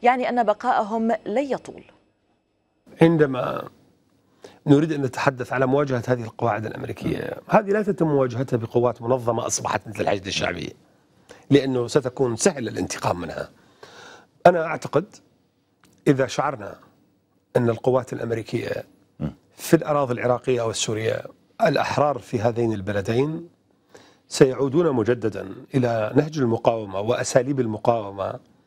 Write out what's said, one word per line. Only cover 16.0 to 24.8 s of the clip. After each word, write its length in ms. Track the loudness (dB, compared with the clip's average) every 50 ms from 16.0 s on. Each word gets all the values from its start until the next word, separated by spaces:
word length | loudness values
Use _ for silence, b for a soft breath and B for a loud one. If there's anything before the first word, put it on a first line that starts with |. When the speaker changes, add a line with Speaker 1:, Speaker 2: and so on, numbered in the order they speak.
| 2 2
Speaker 2:
إذا 200 | 4 4 2 -2
شعرنا 480 | 0 -2 -4 -4 -4 -6 -10 -14 -16 -16 -20 -20 _ _ _ _ _ _ _ _ _ _ _ _ 0
أن 140 | 2 2 2
القوات 440 | 0 0 0 2 2 0 0 -4 -8
الأمريكية 680 | -8 -6 -4 -4 -6 -6 -6 -6 -4 -4 -4 -6 -8 -8 -12 _ _ _ _ _ -8 -8 -8 -8 -10 _ _ _
في 200 | -12 -2 2 2
الأراضي 380 | 4 4 4 0 0 0 0 -2
العراقية 480 | -2 0 0 0 0 0 -2 -2 0
أو 80 | 0 -2
السورية، 540 | -4 -4 -4 -4 -4 -2 -2 -2 -2 -4 -6 -12 -18 _ _ _ _ 0
الأحرار 580 | 0 2 2 2 0 0 0 0 2 0 0 -2
في 200 | -6 -6 -4 0
هذين 340 | 0 0 0 0 0 0 -2
البلدين 760 | -2 -4 -4 -4 -4 -2 -2 0 0 0 0 -2 -8 -10 -14 _ _ _ _ _ _ _ B B B B B B B B B
سيعودون 680 | 4 6 6 6 6 0 -2 0 2 2